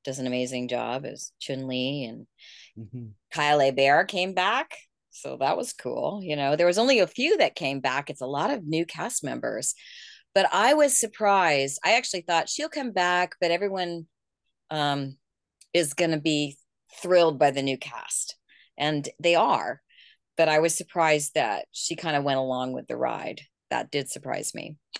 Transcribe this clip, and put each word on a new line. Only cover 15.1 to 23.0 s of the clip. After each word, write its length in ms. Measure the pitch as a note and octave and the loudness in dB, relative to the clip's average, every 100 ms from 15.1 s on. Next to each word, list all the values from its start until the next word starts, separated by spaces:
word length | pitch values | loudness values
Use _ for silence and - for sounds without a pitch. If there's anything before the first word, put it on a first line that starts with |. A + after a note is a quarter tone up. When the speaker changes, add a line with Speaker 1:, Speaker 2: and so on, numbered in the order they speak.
| C3+ _ _ _ _ _ | -10 _ _ _ _ _
Speaker 1:
is 220 | F3 D3+ | 0 0
gonna 260 | - E3 D#3 | 0 0 0
be 360 | D#3 D3 C#3+ - _ _ _ - | 0 0 -2 -6 _ _ _ -6
thrilled 360 | F3 F3+ E3 C#3 | 4 6 6 4
by 120 | C#3+ | 2
the 120 | C3+ | 2
new 160 | C3+ B2+ | -2 -2
cast. 580 | - A#2+ - - - - _ _ _ - | -6 -12 -8 -6 -6 -12 _ _ _ -4
And 300 | D3 D3 C#3+ - | -2 -2 -4 -2
they 140 | E3+ | 2
are. 480 | E3+ B3 C3 - D3 _ - - _ _ - | 4 4 2 -2 -8 _ -20 -20 _ _ 0
But 120 | D#3 | 4
I 120 | D#3 | 4
was 160 | E3 - | 2 0
surprised 580 | E3+ F3 D#3+ D3+ D3 | -4 2 4 4 2
that 320 | D#3 A2+ F#2 - | 0 0 -2 -8
she 240 | - - E3 | -8 -6 -6
kinda 260 | E3 C#3+ | -2 0
went 160 | C#3+ C3+ | 2 0
along 340 | C3 B2+ B2+ | 0 -2 -4
with 160 | B2+ B2 | -6 -6
the 80 | |
ride. 460 | B2 | -4